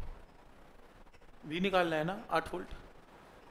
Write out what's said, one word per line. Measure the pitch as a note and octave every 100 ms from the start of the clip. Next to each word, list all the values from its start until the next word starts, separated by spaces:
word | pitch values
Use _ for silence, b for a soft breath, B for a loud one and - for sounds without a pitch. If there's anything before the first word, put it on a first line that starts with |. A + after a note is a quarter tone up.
| - - - - - - - - - - - - - - D#3
V | E3
निकालना | G3 F#3 E3+ D#3
है |
ना, | D#3+ G#3 -
आठ | D#3+ -
volt। | F3+ - - - - - - - - -